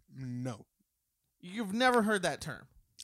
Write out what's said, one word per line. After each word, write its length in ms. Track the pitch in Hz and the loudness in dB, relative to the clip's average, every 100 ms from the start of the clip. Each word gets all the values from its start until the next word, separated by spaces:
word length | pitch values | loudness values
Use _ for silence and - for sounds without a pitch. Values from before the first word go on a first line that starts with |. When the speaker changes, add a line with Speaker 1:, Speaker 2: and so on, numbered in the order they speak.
| - 135 | -20 -12
Speaker 1:
No. 500 | 127 123 127 202 - _ _ _ _ _ _ _ | -8 -6 -6 -8 -14 _ _ _ _ _ _ _
Speaker 2:
You've 320 | 180 208 196 | -10 -6 -4
never 300 | 220 254 240 | 2 4 6
heard 200 | 214 202 | 4 2
that 160 | 175 131 | 0 -2
term. 260 | 160 113 - _ _ - | -8 -12 -14 _ _ -20